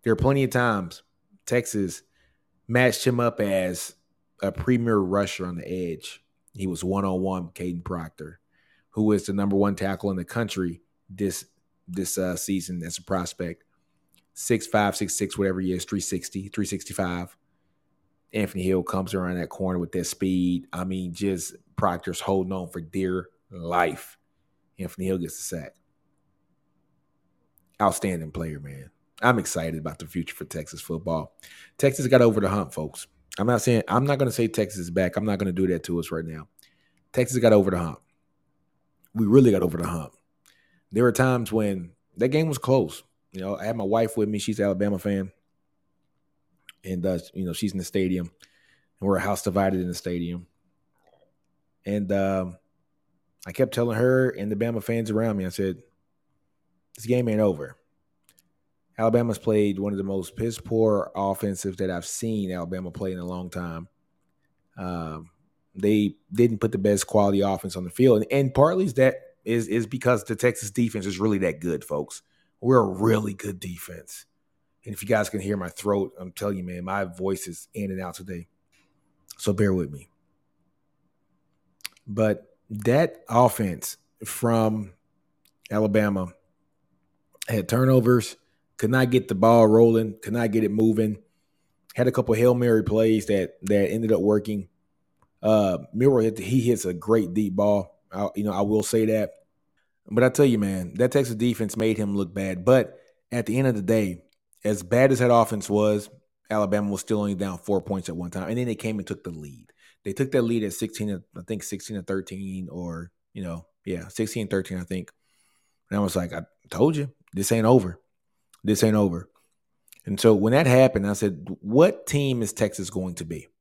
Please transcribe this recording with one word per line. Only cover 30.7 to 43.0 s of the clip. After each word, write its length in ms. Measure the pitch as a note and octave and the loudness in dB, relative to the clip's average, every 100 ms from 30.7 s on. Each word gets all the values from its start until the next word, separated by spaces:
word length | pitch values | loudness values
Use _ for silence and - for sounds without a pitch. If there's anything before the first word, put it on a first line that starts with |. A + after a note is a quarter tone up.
| E2 | -16
football. 540 | - E2 F2 D#2+ D2+ _ - - - - | -10 -8 -4 -4 -4 _ -20 -20 -20 0
Texas 300 | C#3 C3+ B2+ | 0 0 4
got 140 | C3 | 8
over 180 | A#2+ G#2+ | 8 4
the 100 | F#2+ | 0
hump, 240 | G2+ F2+ | 0 -4
folks. 340 | - D#2 - - _ _ - | -8 -12 -14 -20 _ _ -4
I'm 100 | G#2+ | 0
not 140 | A#2 | 2
saying, 220 | - A2+ - | 4 2 2
I'm 180 | A2 | 0
not 120 | C#3 C#3 | 2 0
gonna 140 | C3 | 0
say 160 | A2+ A2+ | 0 -2
Texas 320 | A2+ G2+ F#2+ | 0 -4 -4
is 120 | F2 | -4
back. 240 | F2+ F2+ | -2 0
I'm 100 | G2+ | -2
not 120 | G#2+ G2 | -2 -2
gonna 140 | G2 | -2
do 160 | F2+ F#2 | 0 0
that 160 | E2+ | 0
to 160 | - E2+ | -2 -6
us 120 | D#2+ | -4
right 140 | E2 | -8
now. 220 | E2 D#2 D2+ _ _ _ _ _ _ | -8 -12 -16 _ _ _ _ _ _
Texas 260 | - A#2 B2+ | -2 0 4
got 140 | A#2 | 6
over 180 | G#2 F#2+ | 6 6
the 60 | F2+ | 0
hump. 220 | E2+ - _ _ _ _ _ _ _ _ _ _ _ | -4 -8 _ _ _ _ _ _ _ _ _ _ _
We 120 | A2 | -2
really 260 | G#2 B2+ B2+ | 6 8 8
got 100 | G2 | 4
over 160 | F2+ E2 | 0 -2
the 100 | E2+ | -4
hump. 260 | E2+ D2 _ _ _ _ _ _ _ _ | -6 -8 _ _ _ _ _ _ _ _
There 120 | G2+ | 2
were 80 | A#2+ | 2
times 400 | - C3 B2 A2 | 4 2 2 0
when 400 | A2 G#2 F#2+ E2+ _ _ - | 0 0 -4 -8 _ _ -2
that 120 | B2+ | 0
game 180 | D3+ D#3+ | 2 0
was 100 | B2+ | -2
close. 460 | - C3 E2 - | 2 2 2 -6